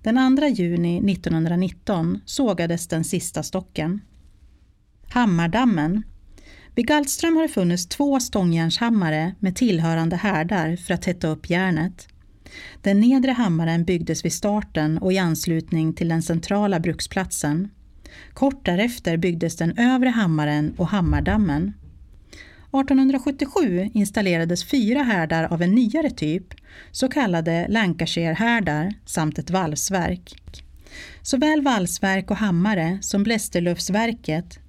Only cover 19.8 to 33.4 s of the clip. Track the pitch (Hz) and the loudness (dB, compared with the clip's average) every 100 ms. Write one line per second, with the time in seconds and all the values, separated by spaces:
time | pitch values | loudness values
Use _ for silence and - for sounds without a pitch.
19.8 | 240 254 254 233 185 156 147 147 151 - | 2 4 2 2 0 2 0 0 -2 -2
20.8 | 170 202 170 147 151 214 196 143 190 - | -2 0 2 2 2 2 2 0 -4 -6
21.8 | - - - - - - - - - 269 | -20 -20 -20 -20 -20 -20 -20 -20 -4 -2
22.8 | 269 269 269 269 285 277 277 - 269 175 | 2 4 4 2 -2 -4 -2 0 0 0
23.8 | 208 214 202 - 190 170 165 175 - 285 | 0 0 0 0 0 2 0 -2 -2 0
24.8 | 214 254 247 196 156 165 160 165 175 220 | 2 2 2 0 0 0 0 0 4 4
25.8 | 226 320 311 - 151 175 - - - - | 4 2 -2 -2 -2 -4 -6 -20 -20 -20
26.8 | - - 262 294 226 170 165 165 175 220 | -16 -4 -2 0 0 0 0 -2 0 0
27.8 | 214 165 165 - 165 165 226 233 175 147 | 0 0 -2 -2 -2 0 0 0 0 -2
28.8 | 196 214 - - 156 147 165 185 165 147 | -4 -6 -8 -4 -2 -4 -4 -2 -2 -2
29.8 | - 196 170 180 - - - - - - | -2 -2 -2 -4 -10 -20 -20 -20 -20 -20
30.8 | - - - - - 262 302 311 277 226 | -20 -20 -18 -14 -4 0 2 2 2 2
31.8 | 175 - 196 190 190 196 214 170 202 196 | 0 -2 0 0 -2 -2 0 2 2 2
32.8 | 160 190 - 196 208 220 | 0 -2 -2 0 0 -2